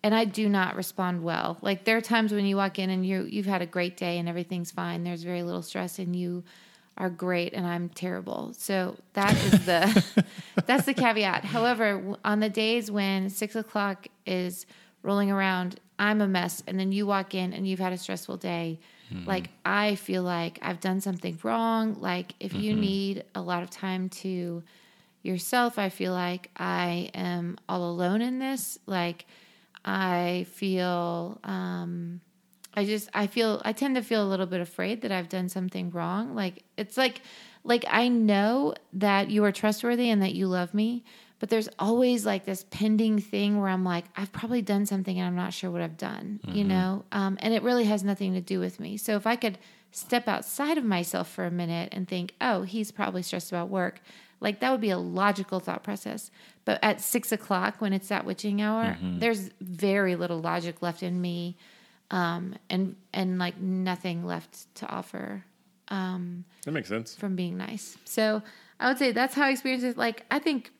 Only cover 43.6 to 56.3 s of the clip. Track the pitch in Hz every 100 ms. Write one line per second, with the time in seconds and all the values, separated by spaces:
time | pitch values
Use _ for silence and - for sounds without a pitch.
43.6 | 196 185 185 175 175 - 196 - 233 247
44.6 | 202 202 202 196 190 185 180 175 185 180
45.6 | 185 175 165 160 - - - 208 - 208
46.6 | 196 185 185 196 - 202 196 190 - 226
47.6 | 233 247 214 214 190 196 196 185 175 185
48.6 | 180 180 - 208 - 208 214 240 226 185
49.6 | - - _ - - 240 240 - - -
50.6 | 294 320 233 185 175 185 175 - 175 175
51.6 | 170 170 170 - 180 185 180 - 254 202
52.6 | 190 220 214 - 202 180 180 185 - 175
53.6 | 175 196 175 - - - - _ - 208
54.6 | 254 262 214 180 180 175 202 202 185 185
55.6 | 180 - - 202 - - -